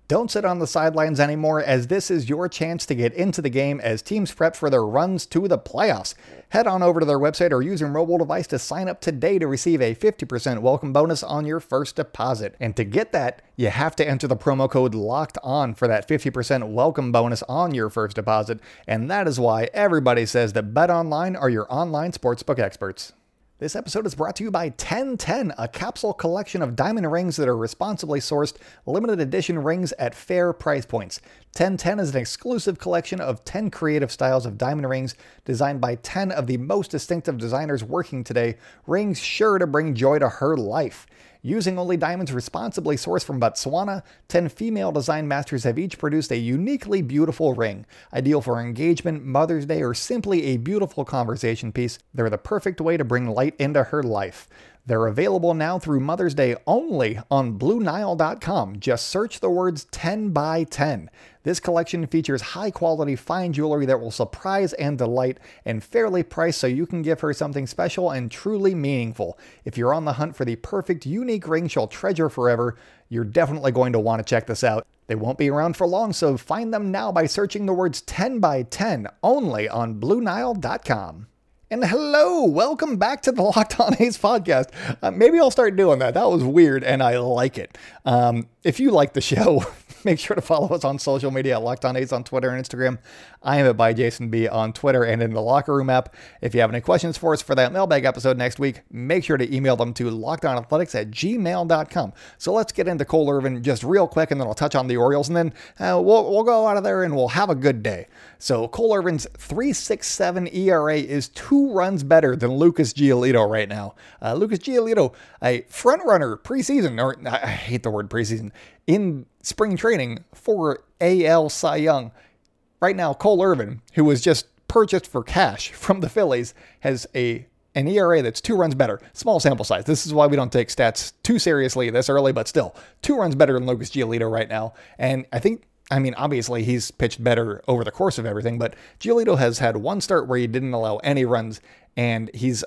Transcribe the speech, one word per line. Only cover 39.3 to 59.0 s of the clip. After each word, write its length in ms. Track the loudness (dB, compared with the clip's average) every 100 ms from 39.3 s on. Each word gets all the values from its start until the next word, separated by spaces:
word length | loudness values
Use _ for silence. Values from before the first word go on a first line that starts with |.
| 0 2 2
to 80 | 2
bring 260 | 0 0
joy 280 | 2 4 4
to 80 | 2
her 280 | 0 -2 0
life. 520 | -2 -2 -4 -6 -20 _ -20 _
Using 380 | -4 -2 -2 -2
only 180 | -2 0
diamonds 360 | -2 -2 -4
responsibly 640 | -6 -6 -8 -6 -4 -2 -2
sourced 280 | -2 -4
from 160 | -4 -2
Botswana, 640 | -2 -2 -4 -4 -4 -6 -10 _ -4
ten 220 | -2 -2
female 420 | -4 -6 -4 -2
design 380 | -2 -2 -2 -2
masters 340 | -4 -4 -4
have 160 | -2 -2
each 180 | -4 -6
produced 360 | -2 -2 -2
a 40 | -4
uniquely 640 | -2 -2 -2 -4 -2 -2
beautiful 540 | 0 0 0 0 0
ring. 320 | 0 -2 -4 -14 -20 -10
Ideal 280 | -2 0 2
for 200 | 0 -4
engagement, 640 | -4 -2 0 0 -2 -6
Mother's 400 | -2 0 2 0
Day, 180 | -2 -2
or 120 | -2
simply 520 | -4 -4 -4 -2 0 0
a 100 | -2
beautiful 480 | -2 -2 -2 -4
conversation 680 | -6 -4 -4 -4 -4 -4 -6
piece, 300 | -4 -4 -6 _
they're 160 | -4 -2
the 100 | -2
perfect 420 | -4 -4 -2 -2
way 160 | 0 0
to 80 |
bring 240 | 0 0 0
light 260 | 0 0 0
into 240 | 0 0
her 180 | 0 0
life. 460 | -2 -2 -4 -10 -20 -20 -20 _
They're 220 | -2 0 2
available 460 | 2 0 2 2
now 260 | 0 -2 -2
through 220 | 0 0
Mother's 340 | 0 0 0
Day 220 | 2 0 0 0
only 520 | 0 0 0 0 -2 0
on 220 | 0 0
Blue 260 | 0 0 0
Nile 380 | 0 -2 -2 0
dot 240 | 0 -2
com. 400 | -4 -2 -2 -4
Just 260 | -2 -2